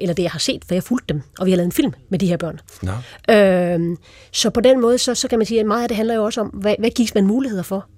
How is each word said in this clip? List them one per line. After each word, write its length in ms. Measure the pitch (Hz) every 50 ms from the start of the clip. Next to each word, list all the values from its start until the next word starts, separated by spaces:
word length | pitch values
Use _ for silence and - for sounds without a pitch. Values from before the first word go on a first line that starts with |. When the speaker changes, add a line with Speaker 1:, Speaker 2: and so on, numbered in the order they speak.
Speaker 1:
eller 140 | 196 180 170
det, 80 | 180 175
jeg 80 | 160
har 80 | - 151
set, 240 | - - 247 - - -
for 60 | 180
jeg 80 | 185 -
fulgte 320 | - 240 254 - - 151
dem, 80 | 147 131 - - -
og 80 | 185
vi 40 | 190
har 60 | 185
lavet 100 | 180 175
en 60 | 180 -
film 200 | - 302 233 - - - -
med 100 | 190 160
de 80 | 196
her 100 | 175 175
børn. 240 | 160 170 160 - 160 - - - - -
Speaker 2:
Nå. 100 | 90 98 120 123 - - - - - 226
Speaker 1:
Øh, 640 | 208 202 190 185 180 180 175 175 170 170 170 175 - _ - - - - - -
så 180 | - - 220
på 100 | - 240
den 200 | 214 254 262 262
måde, 180 | 233 233 247 247
så, 160 | - 254 240
så 140 | - - 247
kan 100 | 247 226
man 80 | 220
sige, 140 | 214 226 220
at 60 | 214
meget 160 | 214 208 240 240
af 60 | 233
det 80 | 233
handler 180 | 202 220 226 233
jo 100 | 220 208
også 160 | 214 226 247
om, 60 | 208 -
hvad, 260 | - 202 190 208 208 -
hvad 120 | 208 240
gives 240 | - - 233 214 -
man 120 | 214 196
muligheder 360 | 190 214 262 269 262 214 185 170
for? 220 | - 190 196 - - _